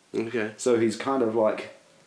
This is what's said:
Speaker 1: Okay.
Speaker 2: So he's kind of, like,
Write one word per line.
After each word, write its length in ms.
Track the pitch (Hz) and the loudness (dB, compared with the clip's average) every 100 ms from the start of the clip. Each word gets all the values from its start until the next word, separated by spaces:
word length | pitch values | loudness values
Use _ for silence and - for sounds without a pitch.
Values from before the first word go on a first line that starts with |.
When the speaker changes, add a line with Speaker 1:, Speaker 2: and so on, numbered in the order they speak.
| _ - | _ -6
Speaker 1:
Okay. 360 | 113 117 107 107 | -4 -4 -4 -2
Speaker 2:
So 220 | 127 117 | 2 4
he's 160 | 113 104 | 2 0
kind 280 | 135 135 | -2 0
of, 120 | 110 113 | 0 2
like, 400 | 107 - - - _ _ | 2 0 -10 -16 _ _